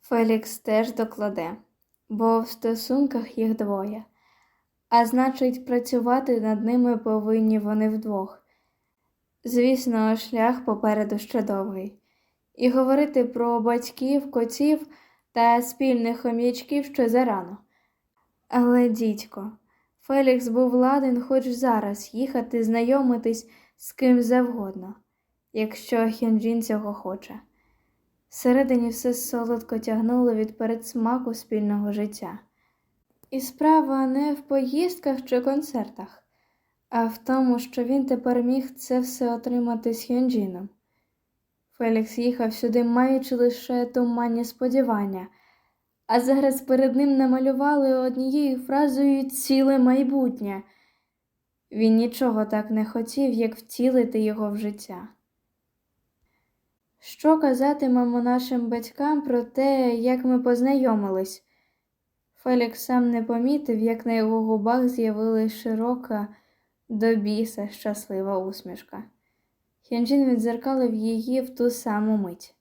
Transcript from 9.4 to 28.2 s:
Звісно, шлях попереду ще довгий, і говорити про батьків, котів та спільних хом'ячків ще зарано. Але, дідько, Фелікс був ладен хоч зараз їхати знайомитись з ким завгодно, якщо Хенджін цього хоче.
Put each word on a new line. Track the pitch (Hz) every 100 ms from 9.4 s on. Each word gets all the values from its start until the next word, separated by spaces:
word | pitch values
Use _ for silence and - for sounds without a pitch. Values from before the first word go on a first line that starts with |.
Звісно, | 240 240 247 262 254 226 220 220
шлях | - 233 226 247 -
попереду | 214 220 214 208 208
ще | - 247
довгий, | 208 196 190 190 196 - _ _ _ _ _ -
і | 247
говорити | 262 262 269 294 277 240
про | 247 240 233
батьків, | 226 240 240 - 262 277 277
котів | 247 233 - 294 302 302 - _ _ _
та | 240 233 233
спільних | 247 - 269 240 226 233
хом'ячків | 247 233 240 247 - 285 277
ще | - 240
зарано. | 240 254 196 175 202 _ _ _ _ _ _ _ _ _
Але, | 247 240 247 240
дідько, | 220 226 208 - - 208 - _ _ _ _
Фелікс | _ 269 269 254 247
був | 233 254
ладен | 247 254 285 269 240
хоч | 240 262 254
зараз | 247 254 226 208 208 -
їхати | 220 262 254 233 240
знайомитись | 220 233 233 277 254 233 226 226 - - _ _
з | -
ким | - 254 247
завгодно, | 226 247 247 240 196 190 185 208 _ _ _ _ _
якщо | 220 220 214 - 240 226 220
Хенджін | 226 220 226 233
цього | 226 214 208
хоче. | 202 190 190 - 214 _ _ _ _ _ _ _ _